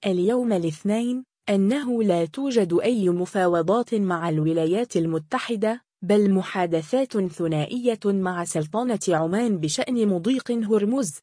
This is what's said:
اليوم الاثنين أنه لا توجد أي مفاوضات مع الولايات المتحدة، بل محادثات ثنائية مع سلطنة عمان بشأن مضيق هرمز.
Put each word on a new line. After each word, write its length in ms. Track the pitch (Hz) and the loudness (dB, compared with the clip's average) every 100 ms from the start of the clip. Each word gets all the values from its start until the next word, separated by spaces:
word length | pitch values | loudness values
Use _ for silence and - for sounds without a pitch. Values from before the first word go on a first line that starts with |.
| 208 | -2
اليوم 460 | 180 180 247 247 | 0 2 0 0
الاثنين 720 | 196 170 156 202 214 240 247 254 _ - | 0 -2 -4 -2 -2 -2 -4 -8 _ -2
أنه 540 | 202 196 269 262 240 | 2 2 2 -2 0
لا 220 | 214 175 | 2 2
توجد 540 | 165 156 277 240 185 170 | 0 -2 0 2 2 2
أي 260 | 214 247 185 | 2 2 2
مفاوضات 880 | 175 180 202 180 170 165 214 240 | 0 -2 0 2 2 2 0 0
مع 340 | 220 196 175 170 | 0 0 0 0
الولايات 680 | 156 156 165 160 190 240 190 | 0 0 0 0 0 0 -2
المتحدة، 840 | 165 160 156 254 - 233 214 233 _ _ | 0 -2 -2 -6 -4 -2 -2 -2 _ _
بل 260 | 180 208 202 | 0 4 4
محادثات 880 | 190 180 196 180 165 156 254 269 220 190 | 2 0 -2 0 -2 0 -2 0 -2 -4
ثنائية 760 | - 170 156 151 247 247 220 | -2 -2 0 -2 -2 -2 0
مع 400 | 202 196 185 180 | 0 0 0 -2
سلطنة 560 | 175 170 156 202 254 208 - | -4 -4 -2 -2 -2 -2 0
عمان 500 | 165 165 190 240 196 | 0 0 0 0 0
بشأن 500 | 156 151 - 247 208 | -2 -4 -2 0 2
مضيق 420 | 185 170 262 - | 2 0 -2 -2
هرمز. 680 | 233 214 220 202 262 208 - | -4 0 0 2 0 -2 -6